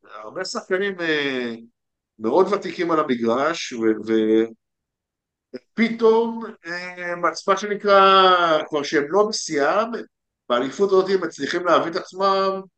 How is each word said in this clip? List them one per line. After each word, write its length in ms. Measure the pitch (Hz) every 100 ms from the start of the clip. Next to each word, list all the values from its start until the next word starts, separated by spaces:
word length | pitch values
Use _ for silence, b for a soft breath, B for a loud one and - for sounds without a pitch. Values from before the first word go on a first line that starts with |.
להרבה 420 | _ 107 107 139 185
שחקנים, 560 | - - 185 202 185
אה, 520 | 165 151 143 131 120 113 - _ _ _ _ _
מאוד 340 | 110 156 190
ותיקים 380 | 196 190 165 170
על 80 | 156
המגרש, 760 | 147 123 117 120 147 170 -
ו-, 400 | 123 113 107 107 113 110 110 113 - _ _ _ _ _ _ _ _ _ 127 _
ופתאום, 720 | - 226 226 226 226 233 233 214 - 165
אה, 500 | 175 180 180 175 175
מצפה 420 | 170 - - 190
שנקרא, 420 | 208 202 202 196 190 190 190 180 170 156 -
כבר 140 | 151
שהם 200 | 139 156 143
לא 180 | 185 214
בשיאם, 580 | 220 - 147 143 190 233 226 - _ _ _ _
באליפות 400 | 123 135 - 196
הזאת 200 | 190 185
הם 120 | 190
מצליחים 420 | 165 - 139 175 180
להביא 260 | 151 170
את 40 | 175
עצמם 680 | - 180 196 196 190 190 190